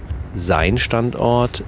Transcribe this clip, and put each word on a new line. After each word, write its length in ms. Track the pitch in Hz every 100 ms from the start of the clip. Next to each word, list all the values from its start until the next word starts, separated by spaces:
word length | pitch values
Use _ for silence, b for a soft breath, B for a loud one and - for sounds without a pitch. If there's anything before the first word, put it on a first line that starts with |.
| - - - 92
sein 420 | 87 80 85 120
Standort 840 | - 117 120 - 120 120 120 -